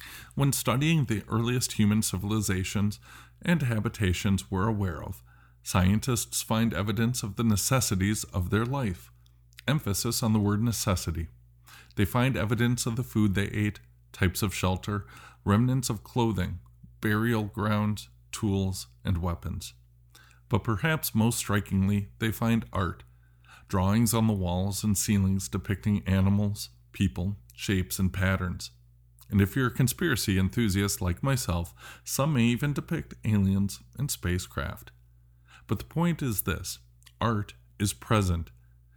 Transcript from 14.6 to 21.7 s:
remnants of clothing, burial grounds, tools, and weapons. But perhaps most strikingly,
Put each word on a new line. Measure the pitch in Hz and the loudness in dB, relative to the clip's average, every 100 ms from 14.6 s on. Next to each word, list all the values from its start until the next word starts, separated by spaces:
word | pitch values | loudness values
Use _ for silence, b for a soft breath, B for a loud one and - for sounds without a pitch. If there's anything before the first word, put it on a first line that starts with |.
| 92 92 - 104 - B B B | -2 -2 -4 -6 -8 B B B
remnants | 101 104 127 131 127 | 2 4 4 0 -2
of | 107 | -6
clothing, | - 127 113 92 90 87 - - - - | -4 0 0 0 -4 -6 -14 -20 -20 -4
burial | 110 107 117 110 | 0 2 2 0
grounds, | 104 - 107 104 107 104 - - - | -2 -2 0 0 0 -2 -8 -20 -14
tools, | - 107 98 95 92 - - | -4 0 0 0 -4 -10 -8
and | - 85 | -4 -2
weapons. | 87 85 - 87 - - - _ _ B B B - | -2 -4 -8 -10 -12 -18 -20 _ _ B B B -2
But | 110 | -2
perhaps | - 104 160 156 - | 0 -2 0 -2 -2
most | 110 113 - | 2 2 0
strikingly, | - 104 - | 0 -2 0